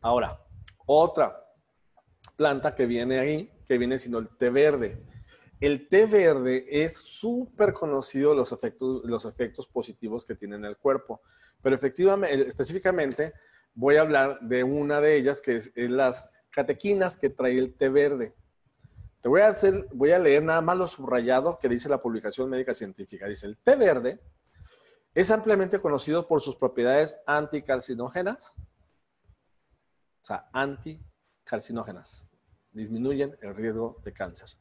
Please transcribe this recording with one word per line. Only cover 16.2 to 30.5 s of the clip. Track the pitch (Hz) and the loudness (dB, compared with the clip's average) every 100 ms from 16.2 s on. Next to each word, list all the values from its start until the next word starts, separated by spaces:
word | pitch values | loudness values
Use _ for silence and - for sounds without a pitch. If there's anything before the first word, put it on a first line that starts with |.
| - _ _ | -14 _ _
catequinas | - 135 139 202 202 185 - | -6 -2 -2 -2 0 0 -2
que | 135 | -4
trae | - 127 127 | -2 0 0
el | 127 | -2
té | - 135 | 0 2
verde. | 135 143 139 113 _ _ _ _ _ _ - - _ | 4 2 0 -6 _ _ _ _ _ _ -20 -20 _
Te | 120 | 2
voy | 151 | 6
a | 214 | 6
hacer, | 208 196 190 - | 6 2 2 -4
voy | 123 143 | 0 4
a | 175 | 6
leer | 170 143 | 6 4
nada | 160 160 | 4 0
más | 165 180 | 0 0
lo | 180 | -2
subrayado | - 127 123 120 127 147 170 | -6 -2 -2 2 2 2 -2
que | 131 | -2
dice | 120 143 | -2 0
la | 139 | -2
publicación | 123 110 104 104 131 | -2 -4 -6 -6 -4
médica | 131 127 | -4 -4
científica. | 117 101 95 98 98 101 | -6 -8 -14 -18 -12 -10
Dice, | 104 101 | -10 -12
"El | 107 | -4
té | - 277 | 2 4
verde | 208 143 120 196 - _ _ _ - _ _ _ _ | 4 4 0 -6 -16 _ _ _ -20 _ _ _ _
es | - 185 | -2 2
ampliamente | 220 220 202 185 196 | 0 2 0 0 -2
conocido | 170 143 - 160 170 | 0 -2 -2 -4 0
por | 156 | -2
sus | 139 123 | -2 -4
propiedades | 127 127 120 139 156 - | -4 0 2 2 2 -4
anticarcinógenas". | - 147 147 151 - 131 - 117 127 180 185 254 - - - _ _ _ _ _ _ _ _ _ _ _ _ _ _ _ | -2 -2 -2 -8 -2 -4 -4 -8 -8 -6 -6 -6 -14 -20 -20 _ _ _ _ _ _ _ _ _ _ _ _ _ _ _
O | |
sea, | - 98 - | -12 -12 -8